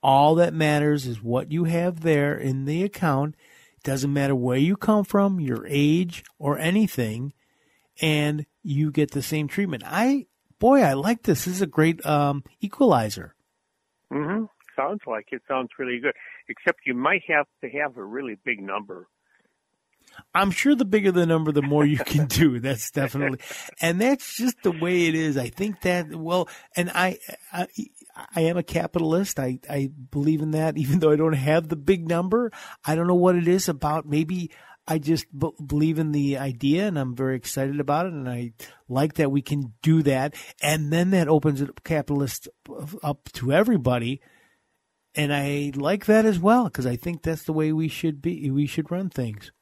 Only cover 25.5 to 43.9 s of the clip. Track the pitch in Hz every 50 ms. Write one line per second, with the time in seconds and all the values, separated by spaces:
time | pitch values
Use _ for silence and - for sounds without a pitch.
25.5 | - - 196 214 202 - - 185 180 180 170 151 156 165 160 165 175 185 170 -
26.5 | - - - _ _ - 175 175 170 175 180 185 180 - - - - - - -
27.5 | - 175 180 - _ - - - _ - - _ _ - - - - 165 165 160
28.5 | 175 175 151 - - 170 170 - _ 180 165 156 160 175 202 196 - - 131 127
29.5 | 127 127 _ - 143 143 139 135 143 147 127 127 - 147 143 156 160 151 151 156
30.5 | 156 156 156 160 131 139 156 131 143 185 160 156 151 147 156 160 156 139 131 147
31.5 | 156 165 165 156 165 147 139 143 196 180 165 160 170 170 175 185 196 233 247 226
32.5 | - - - - - - _ - 156 160 170 175 180 180 175 185 180 175 170 170
33.5 | 180 190 185 - 165 139 - 151 151 160 151 151 147 151 160 156 185 180 175 156
34.5 | - - - - - _ _ - 160 160 139 143 165 160 - _ - 139 143 160
35.5 | - _ 156 131 147 147 151 160 160 156 160 156 147 147 143 139 139 135 139 139
36.5 | 127 113 123 139 147 170 202 214 180 151 135 127 123 117 135 131 131 123 - -
37.5 | - 135 135 135 139 147 147 135 143 156 175 185 170 147 131 127 123 120 120 117
38.5 | 113 _ - - - _ _ _ 123 131 143 156 - - 160 139 139 143 131 -
39.5 | 147 147 139 120 107 _ - 160 160 160 151 143 135 131 131 147 - - - -
40.5 | - _ - 147 156 156 151 147 156 165 175 185 196 185 170 139 160 151 147 156
41.5 | 143 135 143 139 - - _ - 165 151 147 - 147 143 143 131 - - - -
42.5 | _ _ _ - 262 - 143 147 175 214 - 147 - - _ - - - 123 123
43.5 | 139 165 208 226 240 175 123 127